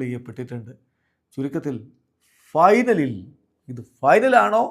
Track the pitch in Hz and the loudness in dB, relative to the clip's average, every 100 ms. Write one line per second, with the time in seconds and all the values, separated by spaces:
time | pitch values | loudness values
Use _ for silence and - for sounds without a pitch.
0 | 127 123 123 117 123 120 110 131 _ _ | -8 -10 -12 -14 -14 -14 -16 -20 _ _
1 | _ _ _ - 139 160 147 123 113 _ | _ _ _ -10 -8 -6 -8 -10 -14 _
2 | _ _ _ _ _ - 180 220 247 202 | _ _ _ _ _ 2 4 4 2 0
3 | 139 101 - _ _ _ - 120 110 _ | -2 -6 -14 _ _ _ -18 -18 -18 _
4 | 131 185 262 247 208 214 240 | 2 4 4 4 4 0 -2